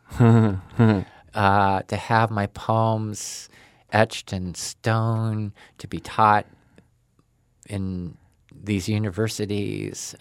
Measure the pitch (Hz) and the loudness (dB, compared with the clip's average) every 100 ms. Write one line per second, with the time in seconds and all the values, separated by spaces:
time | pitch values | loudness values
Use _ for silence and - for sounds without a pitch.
0 | _ - 117 113 110 95 - - 113 101 | _ 4 6 8 4 0 -6 2 4 4
1 | - - _ - 98 101 98 95 - 101 | -2 -14 _ 0 2 4 2 0 -2 -8
2 | - 113 113 107 101 - - 113 113 110 | 0 2 2 -2 -4 -6 -2 0 0 -2
3 | 110 104 - - - _ _ _ _ 107 | -4 -10 -12 -14 -18 _ _ _ _ 2
4 | 113 - - 98 90 82 - - 117 113 | 2 -2 -10 -8 -8 -10 -12 -6 -2 -2
5 | 113 113 113 107 104 - - _ - - | -2 -2 -4 -4 -8 -12 -20 _ -12 -12
6 | - - 107 104 - _ _ _ _ _ | -8 2 4 4 0 _ _ _ _ _
7 | _ _ _ _ _ _ - 101 95 90 | _ _ _ _ _ _ -12 -8 -6 -6
8 | 87 - _ _ _ - 95 101 90 107 | -10 -14 _ _ _ -14 -4 -2 0 -2
9 | 107 90 110 - 101 104 104 101 101 - | -2 -2 -4 -4 -4 -4 -4 -6 -8 -10
10 | - - | -14 -10